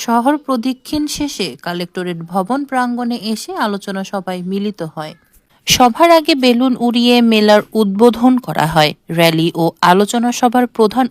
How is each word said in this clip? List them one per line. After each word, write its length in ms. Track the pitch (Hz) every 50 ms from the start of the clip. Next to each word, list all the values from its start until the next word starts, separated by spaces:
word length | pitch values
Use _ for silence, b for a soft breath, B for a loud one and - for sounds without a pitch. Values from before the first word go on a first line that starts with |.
| -
শহর 280 | - 226 233 233 269 294 294
প্রদক্ষিণ 640 | 294 - 262 247 226 262 254 254 _ - - 302 302
শেষে 420 | 294 - - 294 285 - - 202 156 - - -
কালেক্টরেট 560 | 175 175 175 180 175 - 190 180 180 175 165 165 165 175
ভবন 280 | 196 185 190 240 277 294
প্রাঙ্গণে 520 | 269 269 254 247 247 240 233 247 240 240 233 185 220 226
এসে 200 | 214 - - 370
আলোচনা 460 | 359 285 311 202 196 - - 196 196 190
সভায় 360 | - - 196 185 - 185 180 180
মিলিত 400 | 185 190 202 202 214 202 - 170 160 -
হয়। 200 | - 156 156 165 _ _ _ _ _ _ _ _ _ _
সভার 440 | - - - 254 247 233 - 330 339
আগে 240 | 339 330 302 330 320
বেলুন 380 | 269 254 254 240 233 254 262 254 -
উড়িয়ে 360 | 240 240 226 240 233 240 247 240 240
মেলার 400 | 226 226 214 208 214 214 214 208 - - 220
উদ্বোধন 540 | 220 196 190 202 233 240 233 233 240 254 254 247
করা 280 | - - 156 - 147
হয়। 260 | 160 160 165 151 147 139 - _ -
র‍্যালি 380 | 170 165 170 165 165 160 160 165 -
ও 100 | 165 165 165 165 _ -
আলোচনা 480 | 170 180 190 208 202 - 240 233 240 233
সভার 320 | - - 247 226 254 247
প্রধান 400 | 240 - - 226 214 - 240 262 233